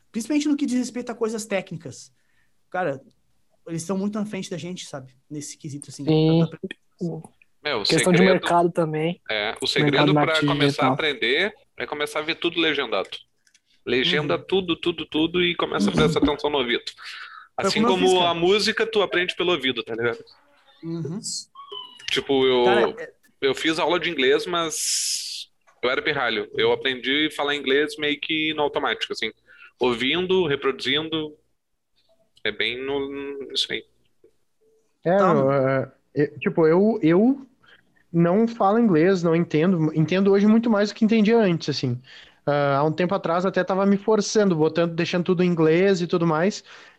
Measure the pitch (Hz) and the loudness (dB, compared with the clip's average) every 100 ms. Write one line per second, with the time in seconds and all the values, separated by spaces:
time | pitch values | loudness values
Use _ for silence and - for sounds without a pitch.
0 | _ 220 226 294 302 285 254 247 240 247 | _ -8 -2 -2 0 0 0 -2 -2 -6
1 | 240 220 220 220 214 196 185 160 135 - | -10 -4 -4 -4 -4 -4 -4 -12 -14 -16
2 | - _ _ _ _ _ _ 180 175 135 | -20 _ _ _ _ _ _ -4 -4 -4
3 | - _ _ _ _ _ - 165 165 190 | -12 _ _ _ _ _ -12 -8 -6 -4
4 | 202 214 208 190 - 175 175 180 - 143 | -4 -4 -6 -8 -10 -10 -10 -12 -14 -16
5 | 131 _ - 151 143 - 156 143 - - | -16 _ -16 -14 -12 -14 -14 -14 -14 -6
6 | 143 156 156 165 160 160 190 - _ - | 0 2 4 4 2 -2 -12 -14 _ -10
7 | 175 160 - _ _ _ 147 123 98 160 | -8 -8 -14 _ _ _ -4 -2 0 2
8 | 170 180 190 180 - 175 175 175 160 156 | 4 4 4 4 2 2 2 0 -2 -2
9 | 160 180 - 107 104 - 131 - 147 139 | -4 -6 -6 -4 -4 -4 -2 0 2 2
10 | 147 147 147 156 147 143 143 139 139 139 | 4 4 2 2 0 2 2 2 0 0
11 | 151 131 113 143 202 - _ - 120 147 | -2 -2 0 0 -2 -6 _ -12 -8 -6
12 | 147 156 156 160 170 170 160 143 123 101 | -6 -4 -6 -4 -4 0 0 0 -2 -2
13 | 90 - _ _ _ _ _ _ - 123 | -4 -8 _ _ _ _ _ _ -2 0
14 | 120 147 147 170 - 190 180 160 170 165 | 2 0 0 -4 -2 -2 -2 -4 -4 -6
15 | 156 151 165 175 175 165 156 156 202 170 | -4 -2 0 0 0 0 -2 0 0 2
16 | 156 156 147 143 147 147 120 117 - - | 2 2 0 0 -2 -2 0 -2 -4 -16
17 | - - - - - - 196 208 226 180 | -16 -16 -16 -20 -14 -4 -2 0 2 4
18 | 185 185 175 170 175 208 208 220 220 214 | 4 4 2 2 2 2 2 -2 -2 0
19 | 180 180 180 - 175 170 131 117 110 113 | 0 0 -2 -2 -2 0 -2 -4 -6 -4
20 | 117 117 - _ _ _ _ _ 165 170 | -2 -4 -10 _ _ _ _ _ -10 -8
21 | 156 190 - - - - - - - - | -8 -10 -10 -12 -12 -18 -18 -16 -16 -14
22 | - - - 135 131 127 123 - - - | -6 -4 0 0 2 4 4 4 0 -4
23 | - - _ _ 135 131 160 160 156 175 | -14 -18 _ _ -2 0 -2 0 0 0
24 | 165 151 131 151 180 175 165 - - - | -2 0 2 2 0 -4 -4 -4 -4 -4
25 | - - - - - _ _ _ 120 139 | -4 -6 -8 -12 -16 _ _ _ -2 -2
26 | 156 143 120 110 101 - 113 117 135 127 | -2 -2 -2 -2 -4 0 2 2 -2 -4
27 | 117 143 156 - 143 143 131 135 147 151 | -2 0 0 -2 -4 -2 0 0 0 -2
28 | 147 147 - 160 156 156 147 151 131 110 | -4 -4 -4 -4 -2 -2 -2 -2 -2 -4
29 | - - 110 - _ - - - 123 117 | -6 -6 -8 -10 _ -20 -20 -2 -2 0
30 | 131 165 185 190 165 139 135 123 131 143 | 0 -2 0 0 0 0 -2 -4 -2 -4
31 | 160 160 151 - _ _ _ _ _ _ | -2 -6 -6 -12 _ _ _ _ _ _
32 | _ _ _ _ 110 101 110 123 135 139 | _ _ _ _ -8 -4 -4 -4 -4 -4
33 | 139 139 139 139 131 135 - 110 - _ | -6 -8 -10 -10 -8 -6 -4 -6 -10 _
34 | _ _ _ _ _ _ _ _ _ _ | _ _ _ _ _ _ _ _ _ _
35 | 165 190 190 151 135 139 135 135 127 _ | 0 2 4 4 2 2 2 0 -4 _
36 | _ - 147 - 196 170 160 170 208 226 | _ -2 -2 -2 -4 2 4 4 4 2
37 | 156 175 233 269 - _ _ - _ _ | 4 4 4 2 -4 _ _ -20 _ _
38 | _ 170 170 196 233 233 196 220 233 156 | _ 2 4 4 2 2 2 4 4 4
39 | 175 196 170 165 170 151 175 175 156 156 | 4 4 2 2 2 2 2 2 2 2
40 | 156 180 202 196 208 226 233 202 208 - | 0 2 4 4 6 4 4 2 0 2
41 | 214 226 208 233 202 165 - 135 131 123 | 2 4 4 4 4 2 -2 -4 -4 -4
42 | - - - _ - 143 143 139 156 156 | -10 -20 -20 _ -2 0 2 2 2 0
43 | 180 - 165 170 185 180 180 190 196 202 | 0 -2 -2 0 0 0 0 0 2 2
44 | 208 214 196 220 202 160 156 160 170 165 | 2 2 2 2 2 4 2 2 0 -2
45 | 170 180 180 175 180 165 156 165 196 185 | -2 -2 0 2 2 2 4 4 4 2
46 | 170 180 170 156 185 - - - - | 0 0 2 2 0 -2 -10 -20 -20